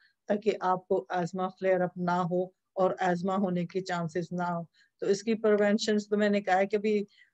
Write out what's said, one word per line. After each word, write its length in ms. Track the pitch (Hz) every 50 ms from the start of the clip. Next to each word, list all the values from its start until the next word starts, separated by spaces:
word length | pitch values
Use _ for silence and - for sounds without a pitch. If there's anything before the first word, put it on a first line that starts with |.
| _ _ _ _ _ -
ताकि 240 | 208 208 - 214
आपको 440 | 185 190 185 185 185 180 - - 196
asthma 520 | 185 185 - 180 180 175 165 - 185 185 185
flare 340 | - - 185 190 185 180
up 120 | 180 175 - 180
ना 180 | 180 175 175
हो 380 | 180 180 165 180 180 185 180 - _ _ _ - 190
और 160 | 185 190 -
asthma 420 | - 185 180 175 175 175 196 190
होने 300 | 196 196 180 180 175 175
के 160 | 170 - 190
chances 480 | 185 185 180 175 170 160 - 180 170 - 175
ना 120 | 175 175
हो। 220 | 175 175 170 170 - _ _ _ _ _ -
तो 60 | - 185
इसकी 280 | 202 202 - 226 226
preventions 720 | 214 220 214 208 202 208 202 202 226 - 220 214 208 208 -
तो 80 | 208 202
मैंने 240 | 208 208 202 202
कहा 140 | 202 190 185
है 120 | 190 196 196
कि 100 | 214 208
भी, 300 | 202 220 214 208 202 - _ _ - _